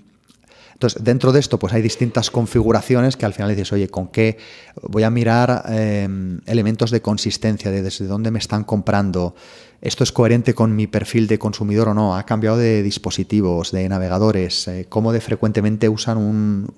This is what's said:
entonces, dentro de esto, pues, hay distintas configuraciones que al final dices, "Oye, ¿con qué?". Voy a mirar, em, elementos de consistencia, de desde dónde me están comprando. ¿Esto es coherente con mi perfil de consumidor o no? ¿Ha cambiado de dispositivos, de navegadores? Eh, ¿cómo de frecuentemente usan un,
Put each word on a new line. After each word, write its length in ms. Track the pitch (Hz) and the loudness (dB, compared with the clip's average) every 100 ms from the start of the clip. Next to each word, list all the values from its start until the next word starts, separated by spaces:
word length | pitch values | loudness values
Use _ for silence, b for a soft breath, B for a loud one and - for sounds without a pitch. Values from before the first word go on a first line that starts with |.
| _ _ _ _ _ B B | _ _ _ _ _ B B
entonces, 320 | B 123 - | B -2 0
dentro 260 | 113 123 127 | 0 2 4
de 80 | 135 | 4
esto, 180 | 135 120 | 2 0
pues, 160 | 92 | 0
hay 100 | 113 | 0
distintas 500 | 110 - 120 123 - | 0 0 -2 0 -2
configuraciones 840 | 123 113 123 110 110 - 123 127 - | -2 0 2 2 2 2 2 2 0
que 100 | 107 | -4
al 60 | |
final 180 | 98 104 | -2 -2
dices, 220 | 101 92 | -2 -2
"Oye, 140 | 101 92 | -2 -2
¿con 220 | 95 90 | -4 -4
qué?". 300 | - 110 107 B B B B | 0 0 0 B B B B
Voy 220 | - 104 | -4 0
a 60 | 110 | 2
mirar, 520 | 120 113 117 123 123 - | 2 2 4 2 0 -2
em, 720 | 110 107 104 98 95 92 87 - | -2 0 -2 -2 -4 -6 -8 -2
elementos 440 | 113 107 107 117 | 0 0 0 0
de 100 | 113 | 0
consistencia, 720 | - 104 110 - 113 104 104 | 0 -2 -2 -2 -2 -2 -2
de 120 | 98 | -2
desde 260 | 95 - 98 | -4 -6 -6
dónde 240 | 101 117 | -4 -2
me 80 | 113 | -4
están 240 | - 107 | -2 -4
comprando. 720 | 107 104 104 101 101 90 87 - B B B B | -2 -2 0 0 0 0 -2 -6 B B B B
¿Esto 220 | - - | -6 -2
es 80 | 131 | 0
coherente 420 | - 113 120 117 | 2 4 4 2
con 220 | 113 113 107 | 2 2 2
mi 100 | 104 | 0
perfil 400 | 107 104 117 107 | -2 0 0 2
de 140 | 107 | 0
consumidor 480 | 107 101 104 104 110 | -2 -2 0 2 2
o 60 | |
no? 220 | 104 104 92 | 2 2 0
¿Ha 80 | |
cambiado 320 | - 110 110 117 | -2 -2 0 2
de 280 | 117 110 | 2 2
dispositivos, 880 | 101 - 92 - - 104 95 85 87 | 0 -2 -6 -4 0 0 2 0 -2
de 160 | 95 92 | -2 -2
navegadores? 800 | 95 92 92 107 101 90 - - | -2 0 2 2 2 0 -4 -6
Eh, 180 | 92 90 | -8 -4
¿cómo 240 | 110 110 | -2 0
de 80 | 117 | 0
frecuentemente 680 | - 110 110 107 107 107 113 | -2 -2 0 0 0 2 0
usan 300 | 107 - 110 | 0 -2 -2
un, 540 | 104 107 107 101 107 | 0 0 0 -2 -4